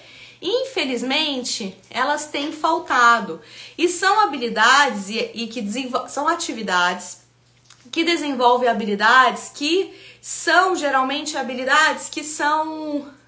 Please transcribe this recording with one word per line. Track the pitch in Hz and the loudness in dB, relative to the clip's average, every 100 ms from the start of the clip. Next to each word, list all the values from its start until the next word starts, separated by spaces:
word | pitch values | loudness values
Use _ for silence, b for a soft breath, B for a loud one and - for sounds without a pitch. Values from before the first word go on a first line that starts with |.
| B B B B | B B B B
infelizmente, | 330 480 523 - 277 240 254 294 311 262 233 - 196 - - | -2 -2 -2 -4 -2 -2 -2 -2 -2 -4 -6 -6 -8 -12 -10
elas | 226 269 294 - | -4 -2 -2 -4
têm | 294 294 | -6 -6
faltado. | - 320 349 - 269 240 233 190 165 B B B B | -6 -4 -4 0 4 4 4 0 -10 B B B B
E | 339 | -2
são | - 381 427 | 2 2 4
habilidades | 403 277 240 202 233 269 285 208 190 | 2 0 -2 2 6 6 4 0 -6
e, | 226 233 | -6 -6
e | 214 226 | -6 -8
que | 254 | -6
desenvol-, | 202 240 254 247 - | -6 -6 -4 -6 -6
são | 269 302 | -4 -2
atividades | 339 - 233 196 180 180 190 - - _ _ _ _ _ _ - | -2 -4 -6 -2 2 2 0 -8 -14 _ _ _ _ _ _ -10
que | 320 | -2
desenvolvem | 330 339 294 247 240 240 247 | 0 0 -2 2 4 4 2
habilidades | 208 214 202 220 254 247 196 - | 0 -2 2 6 6 6 2 -8
que | - 294 359 359 B B B | -4 0 0 -2 B B B
são | - - - 330 370 330 | -8 -4 2 4 4 2
geralmente | 285 269 262 294 294 294 | 0 0 0 -4 -6 -6
habilidades | 254 254 262 294 311 - - | -6 -4 0 4 4 0 -6
que | - | -8
são | 294 - 294 311 311 311 302 294 277 - | -6 -2 0 0 -2 -6 -6 -6 -8 -18